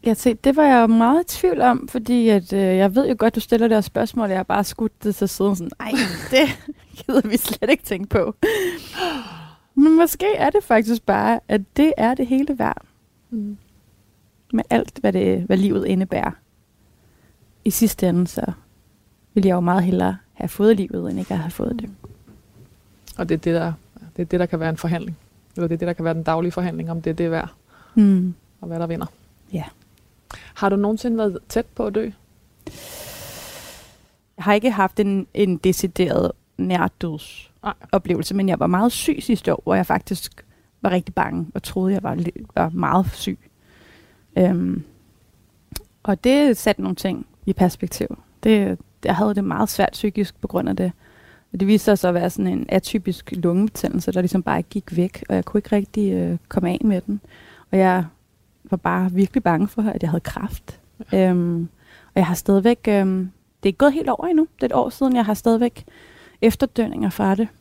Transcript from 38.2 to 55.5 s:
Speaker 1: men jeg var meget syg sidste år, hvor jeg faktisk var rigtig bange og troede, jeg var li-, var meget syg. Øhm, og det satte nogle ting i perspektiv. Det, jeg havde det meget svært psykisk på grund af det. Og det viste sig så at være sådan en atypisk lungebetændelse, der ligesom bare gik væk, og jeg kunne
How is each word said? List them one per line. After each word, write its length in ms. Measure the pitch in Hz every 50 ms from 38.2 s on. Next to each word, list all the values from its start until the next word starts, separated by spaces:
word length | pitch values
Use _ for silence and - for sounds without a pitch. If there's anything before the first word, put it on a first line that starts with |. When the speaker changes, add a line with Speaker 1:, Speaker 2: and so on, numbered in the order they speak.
| 156 - 196
Speaker 1:
men 140 | 196 196 190
jeg 100 | 165 -
var 80 | -
meget 240 | 170 180 185 214 240
syg 260 | - - - - 294 -
sidste 320 | - - 233 - - 185 160
år, 60 | - -
hvor 120 | - 190
jeg 100 | 190 180
faktisk 600 | - - - - - 196 - - - _ - - _ _ _ _ _ _ _
var 80 | - 190
rigtig 240 | 180 180 175 - 175
bange 340 | 185 170 - - 175 170 151 -
og 80 | 190 -
troede, 300 | - - 190 185 185 196
jeg 100 | 185 185
var 120 | - -
li-, 300 | 175 170 175 - - - - _
var 140 | - 170 160
meget 420 | 165 180 175 139 147 180 190 - -
syg. 260 | - - 202 - - _ _ _ _ _ _ _ _ - _ - - _ _ _ _ _ _ _
Øhm, 460 | 185 185 180 185 175 180 90 - 175 151 - _ _ _ _ _ _ _ _ _ _ _ _ _ _ _ _ - - - _ _ _ _
og 200 | - 196 - -
det 340 | 247 262 285 294 277 226
satte 240 | - - 220 202 -
nogle 140 | 190 190 180
ting 300 | - - 196 170 - - _ _ _ -
i 80 | 196 190
perspektiv. 640 | - 190 175 - - - 175 - - - - - - - _ _ _ -
Det, 340 | 220 220 208 202 190 185 170 - _ _ _ -
jeg 100 | - 185
havde 200 | 165 208 214 208
det 80 | 202 196
meget 260 | 190 160 - 214 208
svært 200 | - - 202 -
psykisk 500 | - - - 208 185 214 202 - - _
på 60 | -
grund 220 | - - 180 - 190
af 60 | 190
det. 160 | 180 185 180 - _ _ - _ - - - - _ _ _ -
Og 60 | 180
det 80 | 190
viste 180 | 196 214 202 -
sig 120 | 226 208
så 100 | 190 -
at 60 | 180 175
være 160 | 175 170 180
sådan 180 | - - 196
en 180 | 185 180 - - -
atypisk 640 | - 190 - - - 220 180 196 175 - - -
lungebetændelse, 800 | - 180 165 175 175 185 208 220 - - - - - 185 170 -
der 100 | 185 185
ligesom 220 | 180 180 - 190 175
bare 180 | - - 170
gik 360 | 175 _ - 202 - - 175
væk, 260 | 165 175 190 - - - -
og 60 | 196
jeg 100 | 185 175
kunne 140 | -